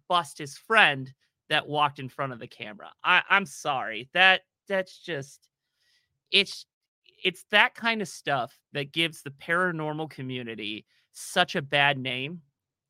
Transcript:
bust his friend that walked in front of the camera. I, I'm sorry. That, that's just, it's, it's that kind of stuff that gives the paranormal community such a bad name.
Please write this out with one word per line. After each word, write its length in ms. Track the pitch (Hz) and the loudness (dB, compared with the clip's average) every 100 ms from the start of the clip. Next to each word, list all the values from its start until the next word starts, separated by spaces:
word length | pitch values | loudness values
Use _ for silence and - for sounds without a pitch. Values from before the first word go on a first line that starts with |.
| - | -2
bust 300 | 175 151 - | 0 0 -8
his 200 | 143 - | -14 -12
friend 540 | - 220 170 139 131 - _ _ - | 0 6 6 4 -6 -14 _ _ -2
that 180 | 151 135 | -2 0
walked 320 | 147 147 143 | 2 2 0
in 100 | 127 | -10
front 240 | - 135 | -8 -8
of 60 | 117 | -8
the 80 | 120 | -14
camera. 440 | - 110 104 80 - | -14 -16 -14 -18 -6
I, 200 | 160 175 - | 2 2 4
I'm 160 | 196 196 | 2 0
sorry. 640 | - 151 131 107 107 131 | -6 -4 -2 -4 -8 -4
That, 280 | 175 190 185 - _ - | 4 6 6 0 _ -4
that's 300 | 190 185 - | -4 -4 -8
just, 480 | - 147 143 - _ _ _ _ _ _ _ _ _ | -8 -6 -8 -14 _ _ _ _ _ _ _ _ _
it's, 340 | 196 196 - - _ _ _ _ _ | 2 2 -2 -16 _ _ _ _ _
it's 220 | 185 175 - | -4 -4 2
that 220 | 208 247 | 4 4
kind 280 | - 226 220 | 0 -4 -2
of 60 | 185 | -6
stuff 520 | - - 139 117 _ _ | -8 -4 -2 -2 _ _
that 180 | 143 143 | -8 -6
gives 300 | 160 165 160 | -2 -4 -4
the 100 | 143 | -14
paranormal 760 | 139 - 170 185 165 151 151 156 | -12 -2 0 0 -2 -4 -6 -8
community 760 | - 131 127 117 110 107 107 - _ _ | -10 -8 -8 -8 -8 -8 -10 -14 _ _
such 420 | - - 185 175 180 | -18 -4 0 0 -2
a 60 | |
bad 360 | 139 147 143 139 | -2 2 4 2
name. 440 | 127 127 139 175 - _ _ _ _ | -2 -6 -8 -12 -18 _ _ _ _